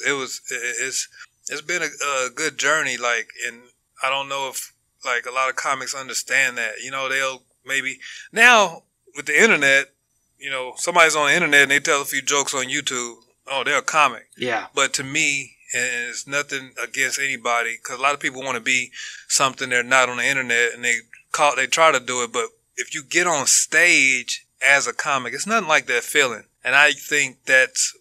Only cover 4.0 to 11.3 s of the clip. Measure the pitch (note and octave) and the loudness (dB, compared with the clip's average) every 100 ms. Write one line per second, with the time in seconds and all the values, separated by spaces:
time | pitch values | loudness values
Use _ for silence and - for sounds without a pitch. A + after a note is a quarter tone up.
4 | C3 C#3 C#3 C#3 C3+ A#2+ - _ _ _ | -4 -4 -6 -6 -8 -10 -14 _ _ _
5 | C3+ A#2+ B2 B2+ C3 B2+ D#3 C3+ B2 C#3 | -4 -4 -4 -2 -2 -2 -4 -4 -6 -10
6 | C3 A2 - C3 C3+ B2 A2+ G#2+ B2 C3+ | -8 -8 -2 0 0 -2 -6 -8 -10 -6
7 | C3+ C3+ C3+ C3 _ _ C3 C3+ C3 C3 | -4 -2 -2 -6 _ _ -6 -4 -4 -8
8 | - - - F#3+ A#3+ A#3 F#3+ E3 - _ | -14 -18 -8 4 6 6 4 -2 -18 _
9 | _ C#3+ C#3+ D3 A3 E3+ C#3 C#3 C3+ _ | _ -12 0 4 4 4 4 4 2 _
10 | _ _ _ _ C#3 C3+ B2+ - - F3 | _ _ _ _ -10 -8 -8 -8 0 4
11 | D#3+ D3+ C#3+ | 4 4 2